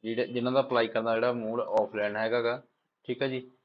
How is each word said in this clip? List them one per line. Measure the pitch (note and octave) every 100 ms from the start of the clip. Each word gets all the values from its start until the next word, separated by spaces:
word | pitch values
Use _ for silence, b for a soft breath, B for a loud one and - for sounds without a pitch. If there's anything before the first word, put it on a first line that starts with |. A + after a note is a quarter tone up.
ਜਿਹੜੇ, | A2 A2+ A2+
ਜਿਨ੍ਹਾਂ | A#2+ B2
ਦਾ | C3
ਅਪਲਾਈ | C3 B2 A2+
ਕਰਨ | A2+
ਦਾ | A2+
ਜਿਹੜਾ | A2+ A#2+
ਮੋਡ | A#2+ G#2+ A#2
ਆਫਲਾਈਨ | A2 G#2+ G#2+ A2 G#2 G#2
ਹੈਗਾ | A2+ A#2+
ਗਾ, | A#2 B2 - _ _ _
ਠੀਕ | - A#2+
ਹੈ | C#3
ਜੀ। | C3 B2+ _